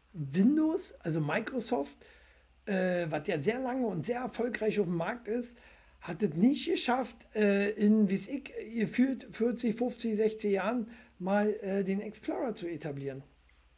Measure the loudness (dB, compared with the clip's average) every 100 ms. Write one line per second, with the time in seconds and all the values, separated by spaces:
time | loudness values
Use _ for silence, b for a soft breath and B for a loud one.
0 | _ -10 -4 2 4 4 2 0 -4 -8
1 | -4 -2 0 -2 -2 -4 -2 -2 -4 -10
2 | b b b b b _ -4 0 0 0
3 | 0 -2 -2 -2 0 0 -2 0 0 -2
4 | -2 -4 -4 -2 -2 0 0 2 0 0
5 | -2 -4 -4 -4 -6 b b b b b
6 | -10 -2 -2 4 4 4 2 0 2 0
7 | -2 -8 -8 2 4 4 2 4 6 6
8 | 6 2 -2 -8 -8 -12 -8 -2 0 4
9 | 2 2 -6 -2 0 2 0 0 -2 -2
10 | -2 2 2 0 0 0 2 -2 -4 B
11 | B -8 0 2 2 0 -2 0 0 -2
12 | -4 -8 -6 -4 -2 -4 -6 -6 -6 -6
13 | -6 -8 -12 _ _ _ _